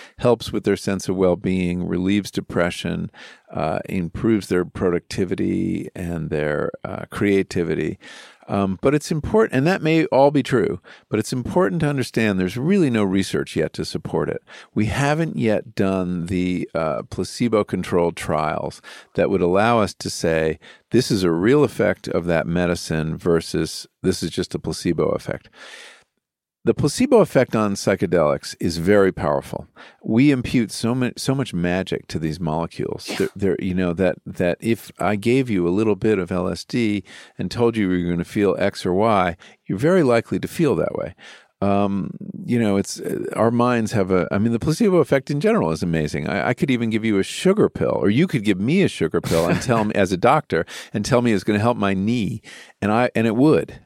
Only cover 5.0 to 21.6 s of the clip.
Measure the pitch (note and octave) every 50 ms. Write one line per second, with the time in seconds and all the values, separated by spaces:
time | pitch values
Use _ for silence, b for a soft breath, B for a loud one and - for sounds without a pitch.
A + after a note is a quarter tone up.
5 | - _ - - G2 F2+ F#2+ F#2 F#2+ F#2+ F#2 F#2 F#2 F#2 F2+ F2 - - - -
6 | F#2 E2+ E2+ E2 D#2 D2+ D#2+ D2+ D2+ D2+ D2 D2 D2 - - - - - - -
7 | - - - - G2+ G2+ G2 G2 F#2 - - F#2+ E2+ E2 D#2+ D2+ D#2 D#2+ F#2 -
8 | B B B B B B B B B - - G2+ G2 F#2+ F#2+ - - C3+ C#3+ D3+
9 | - - E3+ D3+ - - - G#3+ A3 - - B2+ C3+ E3+ F#3+ - D3 D#3 D#3+ D#3+
10 | D#3 - - B2+ C#3 C#3+ D3 C#3+ B2+ - C#3 A#2 F2+ E2 D#2 - B B B B
11 | B B - G#2 A2 - - B2+ A#2 - - F3+ F#3 G3 F3+ E3+ D3+ D3 D3 C3+
12 | A#2+ - - B2 A2+ G#2+ G2 F#2 F#2 F#2 G#2 A#2+ C3 E3 G3+ G3+ E3+ C3+ A#2 A2
13 | G#2 F#2+ F#2 G2 F#2 - - D2+ D2 - - E2 D#2 D#2 - - E2 - - E2
14 | - - - D#2+ D2+ D2 - - - B B B B B _ - G#2+ A2 F#2+ A2+
15 | C#3 C#3 D3+ D#3 E3 D#3+ - - B2 A2 G#2+ - - A#2+ - - G#2 F#2+ F#2+ F#2+
16 | F#2 F2+ F2+ F2 E2 E2+ G2 F2+ F2+ F2+ F2+ F2 - - - D#2+ D#2+ D#2 C#2+ A1
17 | A#1 - - - F#2 - - - A#2+ A#2+ A2 G#2 G2+ - - F#2 F2 - - F2+
18 | E2+ E2+ E2+ - - - E2 D#2 D#2 D#2 D#2 D2+ - D2 - - B B B B
19 | B B _ - F2 - G2 F2+ F2+ F2 F2+ G2 G#2+ A#2 A#2+ A#2 G#2 F#2 - _
20 | - G2 - - - E2+ E2 D#2+ D#2+ D#2+ D#2 - B B B B B _ - A2+
21 | B2+ - A#2 G2 F#2 F2 E2 E2 F#2 A2+ C3+ D3